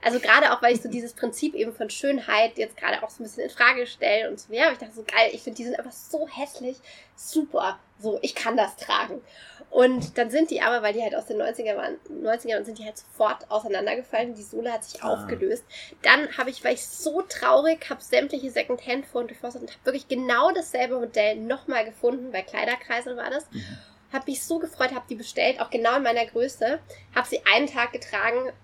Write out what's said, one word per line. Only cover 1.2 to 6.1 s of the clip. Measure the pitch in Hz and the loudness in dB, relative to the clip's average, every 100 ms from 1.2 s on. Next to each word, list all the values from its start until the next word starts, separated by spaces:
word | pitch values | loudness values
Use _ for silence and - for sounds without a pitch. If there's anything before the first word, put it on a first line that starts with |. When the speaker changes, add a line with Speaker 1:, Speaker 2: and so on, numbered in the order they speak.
| 240 226 302 - | -6 -2 -4 -2
Speaker 1:
eben | 220 | -4
von | 220 220 | -4 -8
Schönheit | - 277 277 226 208 226 - | -2 0 0 2 4 4 2
jetzt | 220 - | -6 -2
gerade | - - | -2 -2
auch | 220 | -4
so | - | -10
ein | 220 | -14
bisschen | - | -8
in | 254 | -8
Frage | - 240 254 240 | 4 4 4 -2
stelle | - 226 214 220 | 0 2 2 0
und | 202 | -6
so, | - | -8
ja, | 226 311 | 2 2
aber | |
ich | 254 | 2
dachte | 220 226 | -8 -10
so, | |
geil, | 214 220 226 | -2 4 4
ich | 226 | 2
find, | - 220 | -10 -8
die | 240 | -6
sind | - | -6
einfach | 269 | -8
so | - - | -16 -8